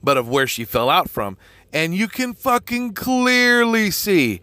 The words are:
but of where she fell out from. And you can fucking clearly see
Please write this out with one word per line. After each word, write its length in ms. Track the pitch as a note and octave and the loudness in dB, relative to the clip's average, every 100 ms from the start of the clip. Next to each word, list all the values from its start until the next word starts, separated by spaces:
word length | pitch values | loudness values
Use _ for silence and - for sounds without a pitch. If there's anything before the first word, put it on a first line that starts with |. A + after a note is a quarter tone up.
but 140 | B2+ C#3 | 0 0
of 100 | A#2 | 0
where 200 | C3+ C3 | 0 0
she 180 | - | -4
fell 240 | A2+ A#2+ A#2+ | -4 -2 2
out 200 | E3 F3 | 2 0
from. 280 | - G2+ F#2+ _ - _ | -4 -8 -8 _ -20 _
And 220 | D3 E3 | -4 -4
you 120 | F3+ G#3+ | -2 -4
can 260 | - B3+ | -4 -6
fucking 600 | A#3+ C4 A#3+ - A#3+ B3 | -4 0 0 0 -6 -6
clearly 960 | G3 - B3+ B3 B3 B3 A#3+ A#3 A3+ G#3+ | -6 -2 0 2 4 4 4 4 2 0
see 500 | D#3+ - F#3 B2+ F#2+ | -2 0 2 2 0